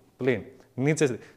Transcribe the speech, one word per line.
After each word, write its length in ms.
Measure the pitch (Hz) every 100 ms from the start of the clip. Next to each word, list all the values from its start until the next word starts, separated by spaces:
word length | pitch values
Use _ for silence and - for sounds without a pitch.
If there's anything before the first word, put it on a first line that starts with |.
| _ -
प्लेन। 320 | 127 113 - - - -
नीचे 280 | 139 151 147
से, 120 | 110 -